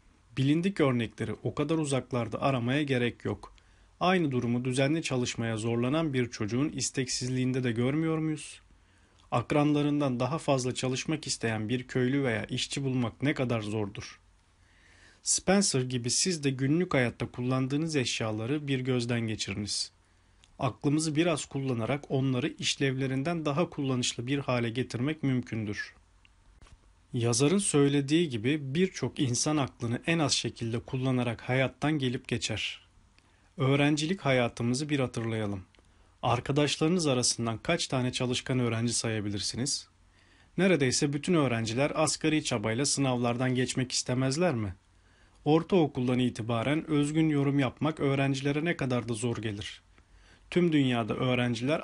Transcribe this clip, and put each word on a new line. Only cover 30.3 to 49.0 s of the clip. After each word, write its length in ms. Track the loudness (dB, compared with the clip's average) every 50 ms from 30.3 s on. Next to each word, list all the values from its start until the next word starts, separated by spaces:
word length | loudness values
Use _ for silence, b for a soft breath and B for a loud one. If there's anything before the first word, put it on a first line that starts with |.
| 0
şekilde 480 | 0 -2 -4 -6 -6 -6 -4 -4 -4
kullanarak 600 | -6 -4 -6 -2 0 0 0 0 0 -2 -4 -6
hayattan 520 | -4 -2 0 0 0 0 -2 -2 -2 -2 0
gelip 360 | 0 0 -2 -2 -4 -4 -4
geçer. 540 | -4 -4 -2 -4 -4 -4 -6 -6 -8 -10 _ _ _ -20 _ _ _ b b b b b b b b
Öğrencilik 640 | 0 2 4 4 4 4 4 4 2 0 0 -2 0
hayatımızı 680 | 2 2 4 4 4 2 0 -2 -2 0 0 -2 -2 -2
bir 120 | 0 0
hatırlayalım. 640 | 0 0 -2 -4 -4 -4 -2 -2 -2 -4 -4 -6 -10 _ _ b b b b b b b b b 0
Arkadaşlarınız 840 | 0 0 0 0 0 2 2 2 2 2 0 0 2 2 2 2
arasından 520 | 2 2 2 2 0 0 -2 -2 -4 -4 -4
kaç 300 | -2 -2 -2 -2 -2 -2
tane 240 | -2 -2 0 -2 -2
çalışkan 460 | -2 -2 -2 -2 -2 -2 -2 -2 0
öğrenci 340 | 0 0 0 0 -2 -2 -2
sayabilirsiniz? 960 | -2 -2 -2 -2 -2 -2 -4 -4 -4 -4 -6 -4 -4 -4 -4 -4 -6 -8 -12 _ _ _ b b b b b b b b b b 2
Neredeyse 540 | 4 4 4 4 4 2 2 2 0 0 0
bütün 220 | -2 0 2 2
öğrenciler 580 | 4 4 4 2 0 -2 -2 0 0 0 0 2
asgari 500 | 0 0 0 0 0 0 0 0 0 0
çabayla 420 | 0 -2 -2 0 0 0 0 0
sınavlardan 680 | 0 0 0 2 2 2 2 2 0 0 0 0 0 2
geçmek 380 | 0 0 0 0 -2 -2 -2 -2
istemezler 640 | -4 -2 -2 0 0 0 0 2 2 2 2 2
mi? 200 | 0 -2 -4 -6 -8 _ _ b b b b b b b b b b b
Ortaokuldan 720 | 4 4 4 4 4 4 4 4 4 2 0 0 2 2 2
itibaren 720 | 2 0 0 -2 -4 -2 0 0 2 2 0 0 0 0
özgün 380 | 2 2 2 2 2 2 2 4
yorum 300 | 4 2 2 2 2 2
yapmak 420 | 2 0 0 0 -2 -2 0 0
öğrencilere 640 | 0 0 2 2 2 2 0 0 0 -2 0 0 0
ne 120 | -2 -2
kadar 320 | 0 0 0 0 0